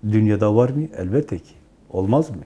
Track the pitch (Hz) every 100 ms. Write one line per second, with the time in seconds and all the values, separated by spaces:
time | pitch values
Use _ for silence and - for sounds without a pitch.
0 | 107 107 107 101 104 107 127 139 156 -
1 | 90 120 147 90 - - _ _ _ 95
2 | 95 131 156 78